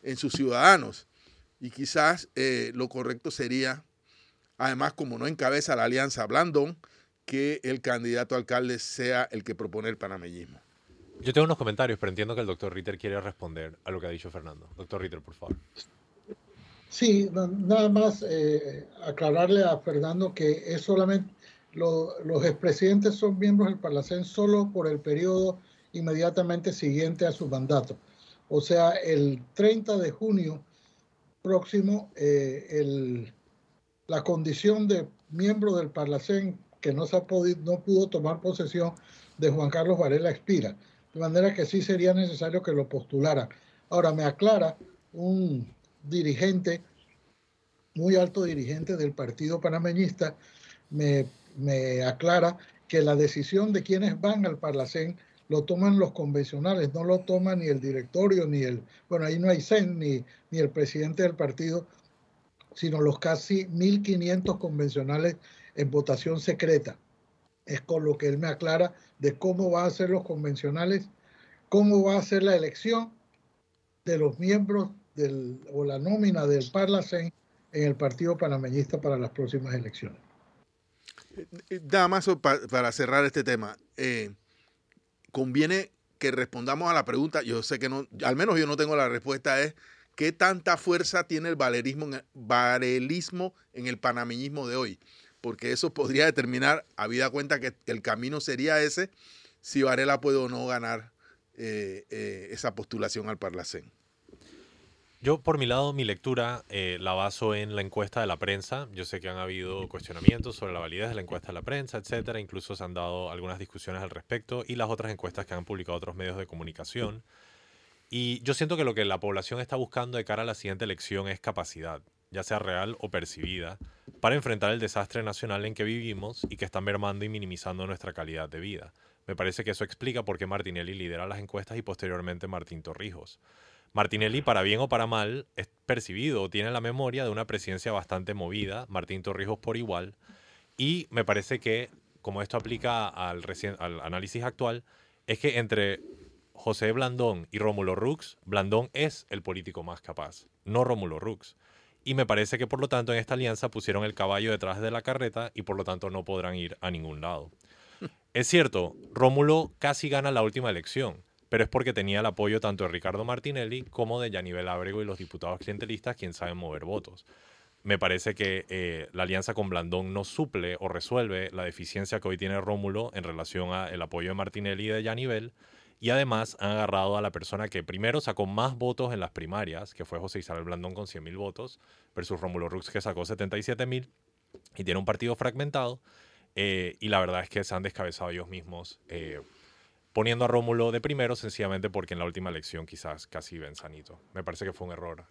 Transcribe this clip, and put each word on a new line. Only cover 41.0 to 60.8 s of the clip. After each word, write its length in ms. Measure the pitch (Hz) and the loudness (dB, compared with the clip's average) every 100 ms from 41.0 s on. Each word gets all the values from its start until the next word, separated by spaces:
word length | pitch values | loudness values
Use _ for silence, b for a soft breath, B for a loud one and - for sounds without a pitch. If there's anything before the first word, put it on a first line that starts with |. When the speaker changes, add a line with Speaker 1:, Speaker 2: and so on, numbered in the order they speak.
| b | b
Speaker 3:
de 60 | 160 | -4
manera 340 | 165 170 196 | 2 6 4
que 100 | 196 | 4
sí 160 | 151 196 | 2 2
sería 320 | 156 185 180 | 2 4 6
necesario 500 | 185 180 156 165 180 | 6 4 0 0 0
que 100 | 180 | 0
lo 160 | 143 135 | 0 0
postularan. 600 | 135 - 139 151 139 117 b b b b | -2 -2 2 4 2 0 b b b b
Ahora, 240 | 175 170 | 4 4
me 120 | 156 | 4
aclara 520 | 151 - 208 208 160 - - - _ | 0 4 6 6 4 -2 -16 -20 _
un 580 | 165 180 190 180 131 113 - _ _ | -4 0 2 2 0 -4 -12 _ _
dirigente, 800 | 147 175 151 123 190 185 180 170 - _ _ _ _ _ _ _ _ _ _ | -4 0 2 2 2 2 0 -4 -6 _ _ _ _ _ _ _ _ _ _
muy 220 | 156 180 185 | -2 4 6
alto 260 | 180 196 | 6 2
dirigente 560 | 180 151 123 156 165 175 | 0 0 -4 -4 -4 -2
del 140 | 147 | -2
Partido 500 | 147 123 - 156 165 | -2 -6 -4 -2 0
Panameñista, 720 | 165 165 175 175 185 - 156 - b b b b b | 0 0 0 2 2 2 -2 -4 b b b b b
me, 360 | 147 147 139 131 - _ 135 | 0 4 4 2 -6 _ -4
me 480 | 139 135 131 127 | 0 0 2 0
aclara 540 | 127 127 165 175 170 175 B B - | 0 2 4 6 4 2 B B 0
que 140 | 160 | 4
la 160 | 147 147 | 6 6
decisión 560 | 151 151 143 196 214 | 4 2 2 2 4
de 100 | 190 | 2
quiénes 380 | - 190 208 202 | 2 2 2 2
van 240 | 202 214 | 2 2
al 140 | 185 151 | 2 0
Parlacén 580 | 156 139 127 160 165 175 b b - | -2 -2 -2 -2 -4 -6 b b -2
lo 160 | 151 | 0
toman 340 | 147 180 196 196 | 2 4 6 6
los 140 | 165 | 6
convencionales, 800 | - 147 143 139 143 170 185 143 | 2 0 0 0 0 0 2 0
no 120 | 156 | 0
lo 160 | 175 185 | 4 4
toma 360 | 185 185 185 185 | 4 2 4 2
ni 120 | 160 | 2
el 120 | 139 | 2
directorio, 680 | 135 131 123 175 196 190 156 | 0 -2 -2 4 6 6 4
ni 160 | 143 | 2
el, 200 | 127 120 - b b | 2 -2 -6 b b
bueno, 160 | 170 | 0
ahí 140 | 156 165 | 0 2
no 100 | 185 | 4
hay 140 | 165 | 4
cen, 360 | - 214 180 170 | 6 4 4 0
ni, 240 | 151 131 - b b | 0 0 -2 b b
ni 80 | 160 | 0
el 100 | 143 | 2
presidente 540 | 156 | 2